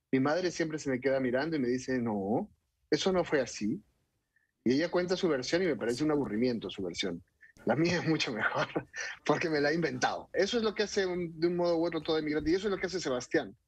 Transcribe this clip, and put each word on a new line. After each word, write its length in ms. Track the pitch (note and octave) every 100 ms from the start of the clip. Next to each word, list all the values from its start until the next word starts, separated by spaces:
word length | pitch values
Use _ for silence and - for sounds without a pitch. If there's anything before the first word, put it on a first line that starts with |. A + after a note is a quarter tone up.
| _
mi 80 | C3+
madre 300 | C#3 E3 F3+
siempre 280 | D#3+ D#3+ D3+
se 100 | C#3+
me 120 | B2
queda 200 | C3 C3+
mirando 360 | B2+ B2+ D#3 D#3
y 20 |
me 100 | A#2+
dice, 300 | B2+ B2+ B2+
"No, 500 | A#2 G#2 F#2+ C3 G#3+ _ _ _ -
eso 220 | D3+ F#3+
no 100 | F#3
fue 180 | D#3+ D3
así". 420 | A#2+ - G#2 F3+ - _ _ _ _ _ _ _
Y 100 | A2+
ella 180 | C3+ E3+
cuenta 240 | F3+ F3 F3+
su 100 | F3+
versión 380 | C3+ B2+ E3+
y 20 | F#3
me 80 |
parece 300 | A2+ A2+ A#2+
un 80 | D#3
aburrimiento 580 | D3 A2+ G#2 B2+ A2+ F#2+
su 140 | -
versión. 360 | F2+ E2 G2 F2 - _ - -
La 100 | -
mía 240 | B2+ E3+ E3+
es 80 | D3
mucho 260 | D3+ -
mejor, 360 | G#2+ G#2+ C3+ D3+
<laughs> 580 | D#3 - - - - -
porque 240 | D3 E3+
me 100 | D3
la 120 | D3
he 20 |
inventado. 560 | E3 D#3+ B2+ A#2 F2 E2
Eso 240 | - G3+ A#3+
es 60 |
lo 100 | G#3+
que 120 | G3+
hace 200 | G#3 G#3
un, 320 | F#3+ F3+ E3+ E3
de 80 | E3+
un 80 | F3
modo 220 | F3 E3
u 60 |
otro 160 | E3+ E3
todo 160 | D#3 D#3
emigrante, 360 | D3+ D3+ D3+
y 20 |
eso 140 | F#3 G#3
es 20 |
lo 80 | F3
que 80 | F#3
hace 140 | F3+
Sebastián. 560 | D3+ B2 - B2 G#2 -